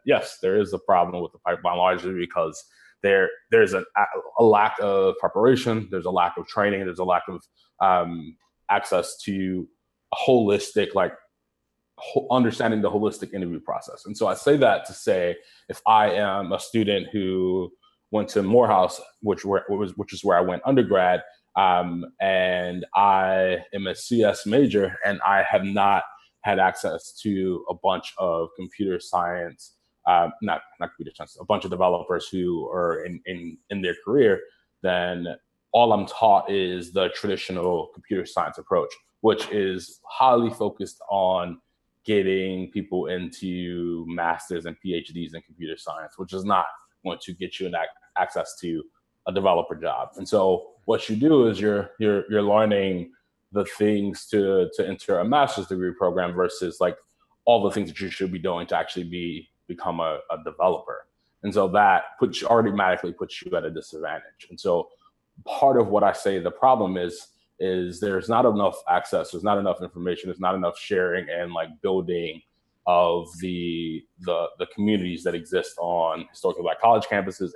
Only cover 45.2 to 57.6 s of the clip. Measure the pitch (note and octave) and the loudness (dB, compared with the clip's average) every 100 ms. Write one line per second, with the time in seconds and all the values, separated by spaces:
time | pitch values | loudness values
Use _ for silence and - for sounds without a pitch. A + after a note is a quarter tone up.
45.2 | D#2+ E2 - D#2 D#2+ D#2 - D#2 D#2 - | -12 -14 -20 -14 -12 -12 -12 -12 -14 -14
46.2 | F2+ F#2+ G2 F#2+ E2 - _ _ F2+ E2+ | -10 -6 0 2 0 -8 _ _ -10 -10
47.2 | - F2+ F2+ - F#2 E2+ E2 - _ - | -12 -10 -10 -8 -6 -4 -6 -10 _ -4
48.2 | F2 F2 - - F2 D#2+ - _ _ _ | -2 -4 -8 -8 -6 -6 -8 _ _ _
49.2 | - F#2 F#2+ F2 - D#2+ D#2+ B1 C2 - | -6 0 2 2 0 -6 -6 -6 -8 -12
50.2 | F#2+ G#2+ F#2+ F2+ - _ - A2+ - A2 | -2 2 4 2 -2 _ -2 -2 -2 2
51.2 | D3 D3+ A2+ F#2+ G#2 G2+ F#2+ - A2 G2+ | 6 6 6 2 0 0 -4 -2 0 2
52.2 | G2 G#2+ G2+ G#2 A2 G2+ G2 F2+ E2+ _ | 0 0 4 4 4 2 0 -2 -8 _
53.2 | _ _ _ G2+ F#2+ - G#2 G#2 G2+ - | _ _ _ -4 -4 0 0 2 -2 -6
54.2 | - G#2+ G2 F#2+ F2 - F2+ F#2+ - F#2 | -2 0 2 2 0 -2 -6 -6 -2 0
55.2 | G#2 D3 C#3 - F#2 F#2 F2+ E2+ F#2 F2 | 2 2 2 0 -6 -4 -4 -2 0 0
56.2 | F2 F2 F2+ - F2+ - F2+ - _ _ | -2 0 -2 -2 -8 -2 -2 -2 _ _
57.2 | _ _ - A#2 | _ _ 2 4